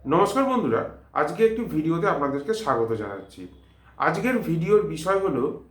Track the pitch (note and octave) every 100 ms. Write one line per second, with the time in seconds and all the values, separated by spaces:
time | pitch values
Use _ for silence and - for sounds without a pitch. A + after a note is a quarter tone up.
0 | C3+ E3 G3+ C4+ C4 B3 D3 A2+ - -
1 | - - D3 F3 A3+ A3+ F#3+ D#3 D#3 E3
2 | G3 D#3 C#3 C#3 C#3+ A3 C#3+ A#2 A2+ A2
3 | G2+ G2 F#2+ - F2+ - _ _ - -
4 | C#3+ - B3 A#3+ D#3+ E3 F3+ G#3 D#3+ D#3
5 | E3+ G3 F#3+ C3 C3+ - -